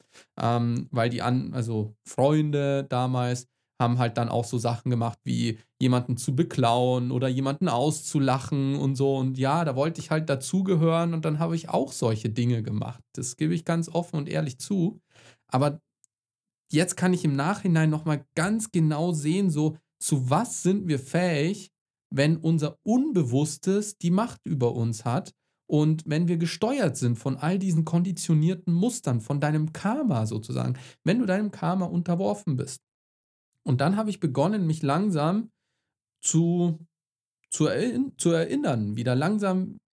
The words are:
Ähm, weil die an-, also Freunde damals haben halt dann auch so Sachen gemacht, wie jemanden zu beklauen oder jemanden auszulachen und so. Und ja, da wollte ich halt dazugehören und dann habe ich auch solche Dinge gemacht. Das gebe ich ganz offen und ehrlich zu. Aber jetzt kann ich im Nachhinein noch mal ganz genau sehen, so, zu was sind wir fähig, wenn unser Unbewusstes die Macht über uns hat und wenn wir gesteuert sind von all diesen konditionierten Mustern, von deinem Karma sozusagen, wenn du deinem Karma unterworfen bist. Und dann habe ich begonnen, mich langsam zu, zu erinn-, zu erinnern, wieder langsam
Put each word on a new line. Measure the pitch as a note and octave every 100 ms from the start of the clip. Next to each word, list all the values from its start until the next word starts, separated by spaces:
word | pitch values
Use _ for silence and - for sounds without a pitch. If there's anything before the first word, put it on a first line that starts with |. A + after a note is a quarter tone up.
| _ - - -
Ähm, | A#2+ A#2+ A#2+ A#2+ -
weil | B2+ A#2+
die | -
an-, | B2 B2+ -
also | C3 A#2 A2 G#2+ -
Freunde | - - C3+ D#3 D3+ C#3+ C#3 C#3 C3+
damals | B2 B2+ B2+ B2 B2 - _ _ -
haben | A#2+ B2
halt | A#2 A2
dann | A#2
auch | A#2 A2+
so | B2
Sachen | A2+ A#2 B2+
gemacht, | A#2+ A#2 -
wie | - A#2+ A#2+ G#2+ _ -
jemanden | C3 B2 B2 B2
zu | - B2+
beklauen | A2+ - A#2 A#2+ B2 B2+ B2
oder | B2+ C3
jemanden | C3 C3+ D3 F3+
auszulachen | A#2+ D3 D#3 - D3+ C3+ C3 B2+ C#3+ C3+ C#3
und | C#3 C3
so. | C#3 C3+
Und | C3 C3
ja, | C3 D#3+ D#3+
da | B2+
wollte | D#3 E3+
ich | -
halt | D#3 D#3
dazugehören | C3+ - F#3 F#3+ E3+ E3 E3 E3+
und | E3 D#3
dann | D3+
habe | E3 E3
ich | E3
auch | - C#4
solche | - A#2 A2 A#2
Dinge | A2 A#2+ A#2
gemacht. | G#2+ G#2+ A#2+ - _
Das | - B2 -
gebe | D#3
ich | E3+ E3+
ganz | E3+ E3
offen | E3+ F3 D#3+
und | C#3+
ehrlich | D#3 D3+ -
zu. | - G3+ E3 - _ _ - _ _
Aber | C3 D3 D#3+ _ _ _ _ _ _ _ _ _
jetzt | D3+ F3 -
kann | F#3
ich | F3+ D#3+
im | C#3
Nachhinein | D#3 G3+ F#3+ D#3+ D#3+
noch | D3+ D#3
mal | D3+ - -
ganz | F3+ A3 A3
genau | F3 D#3 D3+ F3
sehen, | D#3 C#3+ F3+ G3
so, | D3 D#3 D#3 _ _
zu | - C#3 B2+
was | D#3 B3 -
sind | F3 G3+ F3+
wir | C#3+
fähig, | - E3 F3+ D3+ D#3+ G#3 - _ _ _ _
wenn | C3+ D3 D#3+
unser | D#3+ E3 D3+ -
Unbewusstes | G3+ B3 D4+ G3 B2+ C3 D#3 - F#3+ G3 G#3 -
die | E3+
Macht | F#3 A#3+ - -
über | C#3+ A#2+ A#2
uns | A#2 A2 A#2+
hat | C3 - - _ _ -
und | D3+ D#3 D#3 D#3
wenn | D3+ F3
wir | E3
gesteuert | E3 - G#3+ C#4 F3+ B2
sind | B2 B2
von | C3+ C3
all | D#3 F#3+
diesen | F#3+ E3 D#3+
konditionierten | E3+ F3+ E3+ - D#3 D#3+ F3 -
Mustern, | E3+ A3+ A#3+ - A#2
von | G#2+ C#3+
deinem | D3+ D3+ D#3
Karma | - G3 C4+ B3+ A#2+ G#2+
sozusagen, | A2+ A2 B2 B2 B2 - -
wenn | - A#3
du | G#3+
deinem | F#3 G#3+
Karma | - E3 F#3+ E3+
unterworfen | F3 E3+ F3 G3+ G#3 - B2+
bist. | C3 - _ _ _ _ _ _ _ _
Und | - B2
dann | C#3+ G3+
habe | G#3+
ich | -
begonnen, | D#3+ B2+ D#3+ G#3+ E3
mich | D#3
langsam | C#3 D3+ G#3 D#3+ D3+ G3+ A3+ _ _ _ _ _ _ _
zu, | - E3 E3+ F3 F3 D#3+ - _ _ _ _ _ _
zu | - D#3
erinn-, | A2+ A#3+ A#3+ C#4 -
zu | E3+
erinnern, | E3 E3 C#4 B3+ A#2+ G#2 G#2+
wieder | A#2+ B2+
langsam | D#3 G#3+ G3 F#3 F#3 - _